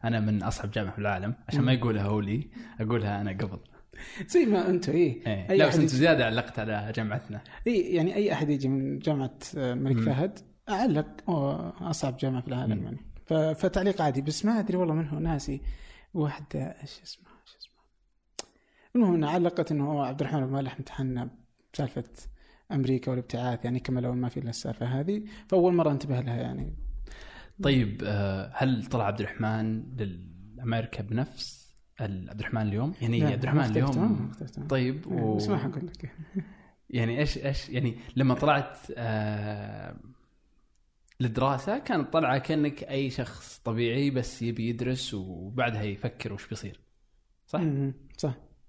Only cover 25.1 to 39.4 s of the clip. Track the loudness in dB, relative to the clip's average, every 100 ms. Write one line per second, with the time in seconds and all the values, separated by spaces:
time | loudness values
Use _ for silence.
25.1 | -2 -4 -14 2 6 6 6 4 2 0
26.1 | -2 -2 -4 -4 -4 -6 -6 -6 -6 -10
27.1 | -12 -16 -18 -20 -2 2 4 2 -2 -2
28.1 | 0 0 -2 -4 -2 0 0 -2 0 0
29.1 | 0 -4 -2 0 0 0 -2 -6 -6 -6
30.1 | -6 -12 -16 -18 -8 -2 -2 -2 -6 -4
31.1 | -2 -2 -6 -12 -14 -20 -20 -20 -8 -6
32.1 | -4 -8 -8 -4 0 0 0 -2 -2 0
33.1 | 4 4 2 2 2 4 2 2 4 2
34.1 | 2 -2 -6 -10 -8 -2 0 0 -2 -4
35.1 | 0 2 2 2 0 -2 -6 -8 -10 -14
36.1 | -12 -8 -8 -8 -14 -20 _ _ -2 0
37.1 | 2 0 0 -2 -2 -2 -2 0 -2 -6
38.1 | 2 4 4 4 4 2 -10 -12 -6 -2
39.1 | 0 0 -2